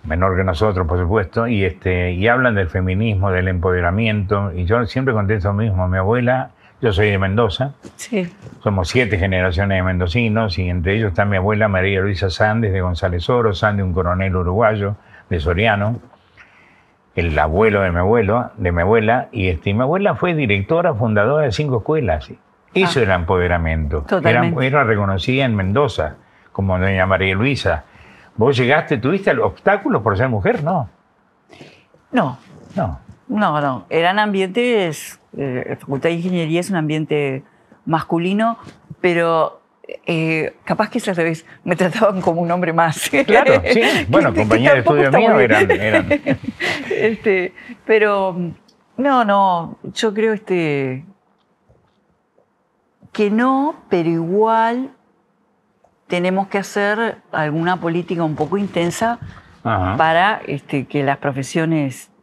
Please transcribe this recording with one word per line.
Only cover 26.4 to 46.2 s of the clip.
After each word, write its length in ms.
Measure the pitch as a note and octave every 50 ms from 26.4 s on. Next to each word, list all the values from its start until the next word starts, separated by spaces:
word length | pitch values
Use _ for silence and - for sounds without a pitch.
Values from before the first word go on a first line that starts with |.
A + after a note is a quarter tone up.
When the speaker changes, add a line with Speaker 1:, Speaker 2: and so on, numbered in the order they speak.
| _ _
Speaker 1:
como 240 | _ - G2 G2 F#2 F2+
doña 280 | F#2 G2 G2 F#2 F#2
María 280 | F#2 F#2+ F2+ F#2+ F#2+ F#2+
Luisa. 480 | G2 A2+ C#3 C#3 - - F#2+ E2 D#2+ - - - - - - - - - - _
¿Vos 200 | - G#2+ C3+ C#3
llegaste, 420 | A2+ B2+ A#2+ C#3+ E3 E3+ - D3+ A2+
tuviste 320 | A2+ C3+ F#3 F#3+ G3 G#3 D3+ A#2+
obstáculos 640 | G#2+ G2 - - _ F#3+ G3+ G3+ - D#4 A3 C3+
por 140 | G#2 A2 G2 F#2+
ser 100 | B2 C3
mujer? 360 | A#2 G#2 F2 F#3+ G#3 F#3 D3
No. 240 | D#3 F#3 E3 A#2+ F#2+ _ _ _ _ _ _ _ _ _ _ _ _ - - - - - _ _ _ _ _ _ _
Speaker 2:
No. 260 | - B3 F3+ C3 B2+ - - - - - - - -
Speaker 1:
No. 240 | F#3+ D3+ F#2+ D2 - - - - _ _ -
Speaker 2:
No, 320 | G3 G#3+ G#3 F3 D3+ D3+
no. 260 | C#3+ C#3 B2+ A2 - _
Eran 280 | C#3 D#3+ E3 F3 F#3+ G#3
ambientes, 1040 | G#3+ G#3+ G3 G3 F#3+ F#3 F#3 A#3+ A#3+ B3 A#3+ G#3+ F#3 E3 D3 - - - - _ _ _ - -
eh, 260 | C#3 C3+ B2 B2+ - -
la 80 | B2+
Facultad 320 | - - - C#3 C3+ - E3
de 80 | E3+
Ingeniería 420 | E3+ E3 F#3 F3+ F3 E3 D3+ E3 E3+
es 100 | F3+ G3+
un 60 | G3
ambiente 680 | E3+ D#3 D3 D#3 D#3 D#3 D3 D#3 D3 C#3+ C#3 C3 C3 - _ _ _ _ _ - _ _
masculino, 720 | - D#3+ D#3 - - E3+ E3+ E3+ F#3 G3 G#3 A3 A#3 A3+ - - - - _ _ _ - _
pero, 600 | - F3+ F3 E3+ E3+ E3 E3 D#3+ D3+ - - - _ _ _ _ - - - - _
eh, 520 | - E3+ D#3+ D#3+ D#3+ D#3+ D#3+ D#3 - - _ _
capaz 260 | - E3 - G#3+ G#3+
que 80 | - A#3+
es 80 | - A3
al 60 | F#3
revés. 320 | F3 E3 E3+ D#3+ D#3 - - - -
Me 140 | _ F3 F3+
trataban 440 | E3 F#3 F3+ D3+ - A3+ G3+ G3 F#3
como 200 | - F#3 D#3+ E3+
un 80 | F3 E3
hombre 220 | E3+ F3+ F3 E3
más. 360 | D#3+ E3 E3+ D#3+ D3+ - - - - C#4 C4+
Speaker 1:
Claro, 380 | - G#3 B3+ C#4+ C4+ - - - -
sí. 100 | B3 A3+ - - D#4
Speaker 2:
<laughs> 140 | - D4+ -
Speaker 1:
Bueno, 220 | - D#4+ D4 B2
Speaker 2:
Que, 40 | -
que 60 | G#2+
Speaker 1:
compañía 300 | G#2+ G#2 A2 A2+ A#2+ D#3 C#3+
de 80 | C3
Speaker 2:
tampoco 140 | A2+ - D3+ D3 C#3+
Speaker 1:
estudio 0 |
Speaker 2:
está 120 | C3+ C3 -
Speaker 1:
mío 120 | A3+ A3+ G#3
Speaker 2:
muy 100 | D3 -
bien. 340 | A2+ G#2+ G#2+ - - - -
Speaker 1:
eran, 300 | G2+ A2 - D#4+ - -
eran. 280 | D4 C#4+